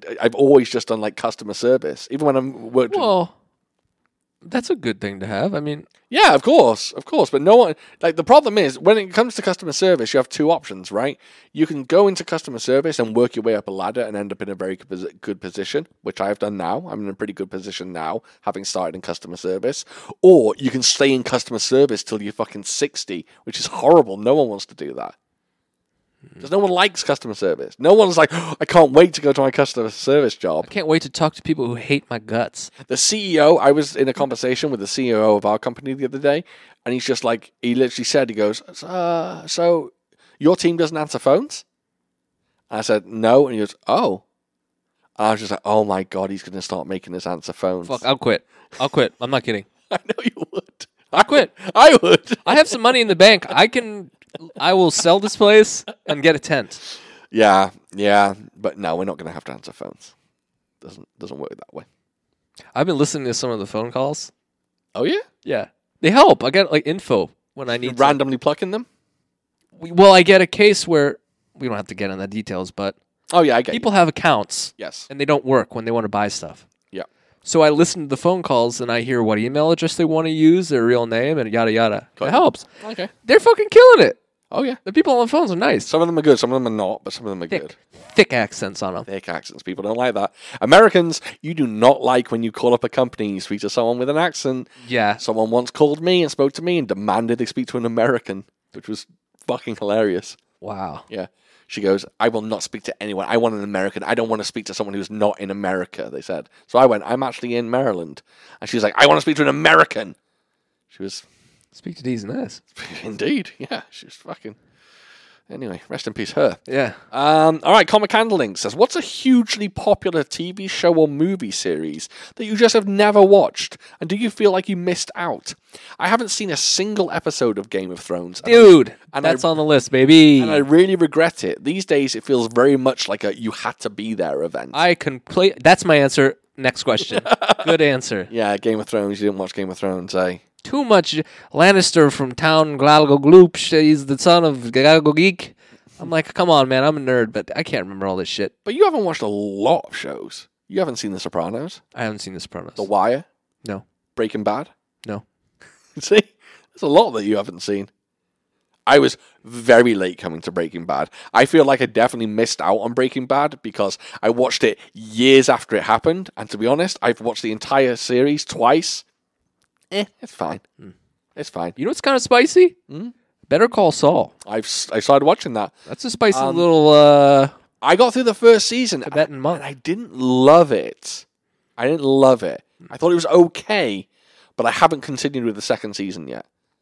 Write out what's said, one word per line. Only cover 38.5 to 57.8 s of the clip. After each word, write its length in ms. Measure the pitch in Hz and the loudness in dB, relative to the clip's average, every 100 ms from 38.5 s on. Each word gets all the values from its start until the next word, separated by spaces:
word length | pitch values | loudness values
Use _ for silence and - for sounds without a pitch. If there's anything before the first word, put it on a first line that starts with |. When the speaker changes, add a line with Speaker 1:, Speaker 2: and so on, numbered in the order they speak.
| 110 - - | -4 -12 -20
Speaker 1:
"Uh, 640 | - 180 170 170 170 170 160 | -12 -6 -4 -4 -6 -12 -10
so 460 | - 170 170 139 _ _ _ _ - | -2 0 0 -2 _ _ _ _ -2
your 180 | 143 - | 2 2
team 220 | 170 170 | 0 0
doesn't 180 | 160 160 | -2 -4
answer 220 | 151 127 | -8 -2
phones?" 480 | - 151 285 - - _ _ _ _ _ _ _ _ _ _ | 2 2 0 -14 -20 _ _ _ _ _ _ _ _ _ _
And 80 | 110 | -8
I 20 | |
said, 240 | 110 107 | -2 -2
"No." 420 | 92 110 110 127 143 | -2 -2 4 4 4
And 80 | |
he 60 | 113 | -2
goes, 140 | 104 - - | -8 -8 -4
"Oh." 380 | 143 220 92 _ _ _ _ _ _ _ _ _ - | -2 -2 -6 _ _ _ _ _ _ _ _ _ -4
And 80 | 107 | -2
I 40 | |
was 80 | 107 | -2
just 100 | 107 | -4
like, 100 | 101 - | -8 -2
"Oh 180 | 107 | 0
my 200 | 104 95 | 0 -2
God, 260 | 95 98 95 | -6 -6 -6
he's 120 | 98 | -8
gonna 200 | - 95 | -14 -14
start 240 | 90 92 76 | -10 -10 -8
making 280 | 95 - | -12 -12
us 120 | 90 92 | -12 -10
answer 260 | 87 - | -10 -12
phones." 340 | 90 95 92 87 | -6 -6 -6 -8
Speaker 2:
Fuck, 140 | 123 123 | -8 -4
I'll 100 | 135 | -4
quit. 300 | - 110 _ _ _ - | -2 -4 _ _ _ -8
I'll 80 | 139 | -4
quit. 240 | - 120 - | 0 -2 -2
I'm 100 | 123 | -6
not 120 | 135 | -6
kidding. 240 | - 107 98 _ | -4 -8 -8 _
Speaker 1:
<laughs> 120 | - | -10
I 60 | 185 | -10
know 260 | - 220 | -8 -10
you 180 | 240 - - | -10 -12 -12
would. 320 | - - _ - _ _ | -12 -12 _ -20 _ _
Speaker 2:
I 100 | - | 0
quit. 300 | 214 294 202 _ 190 | 2 4 2 _ -4
Speaker 1:
I 240 | 208 285 302 | 6 8 8
would. 360 | 175 - - 240 | 6 2 2 -8
<laughs> 60 | - | 0
Speaker 2:
I 80 | 262 | 2
have 100 | 311 | 2
some 140 | 262 | 2
money 220 | 226 254 | 2 2
in 60 | 226 | 2
the 60 | |
bank. 320 | 170 196 202 - | 6 6 6 0
I 200 | 117 214 | 2 2
can, 420 | 247 226 208 165 _ _ - 165 - | 0 -6 -10 -16 _ _ -20 -20 -6
I 140 | 147 | 0
will 180 | 190 175 | 2 2
sell 300 | - 170 185 | 2 2 2
this 160 | 208 - | 0 2
place 480 | 208 214 214 - - - - | 6 6 4 0 -12 -16 -10
and 140 | 147 | 0
get 100 | 147 | 0
a 60 | 147 | 0
tent. 580 | - 147 101 - - - - - _ | -2 -6 -6 -14 -20 -20 -20 -20 _
Speaker 1:
Yeah, 400 | 110 107 95 98 - | 2 4 6 2 -4